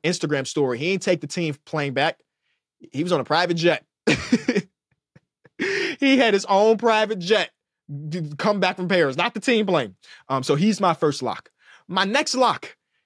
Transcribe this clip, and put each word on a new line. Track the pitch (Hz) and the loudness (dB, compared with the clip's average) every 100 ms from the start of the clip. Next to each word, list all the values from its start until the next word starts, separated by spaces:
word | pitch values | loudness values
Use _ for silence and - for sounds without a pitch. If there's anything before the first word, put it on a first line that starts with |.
Instagram | 165 170 156 143 131 | -2 -2 -2 -2 -2
story, | 151 135 120 | -2 -2 -2
he | 160 | -2
ain't | 190 | -2
take | - 180 | 0 -2
the | 147 | -2
team | - 160 139 | -6 -6 -6
playing | - 156 143 | -8 -6 -2
back. | 131 151 - _ _ _ _ _ _ - | 0 -2 -2 _ _ _ _ _ _ -12
He | 131 | -6
was | 175 | 0
on | 160 | 0
a | |
private | 120 156 175 | 2 0 2
jet. | 170 170 151 _ _ - | 2 2 2 _ _ -2
<laughs> | - - 233 - 214 - _ _ _ _ _ _ _ _ - 381 392 370 285 | -2 0 -2 0 -2 -4 _ _ _ _ _ _ _ _ -6 -4 -2 -4 0
He | 269 262 | 2 4
had | 233 | 4
his | 196 - | 2 2
own | 196 220 220 | 2 4 2
private | 233 214 214 208 | 2 2 0 -4
jet | 170 208 160 _ _ _ - 143 151 | 0 0 0 _ _ _ -14 -12 -8
d-, | 175 151 147 | -8 -8 -4
come | 220 208 | -2 0
back | 185 185 | 0 -2
from | 180 | 0
Paris, | 185 143 135 | 2 2 0
not | 233 | -2
the | 226 | -2
team | - 233 196 | 0 0 2
plane. | 165 110 - - - - | 0 -2 -10 -20 -18 -4
Um, | 135 | -4
so | 131 143 | 0 2
he's | 208 202 | 2 2
my | 185 | 0
first | 160 156 143 | 2 0 -2
lock. | 120 - - _ _ - - | -6 -8 -14 _ _ -20 -6
My | 185 196 | -2 0
next | 262 311 247 | 0 0 0
lock | 240 147 - - _ _ | 0 0 -8 -20 _ _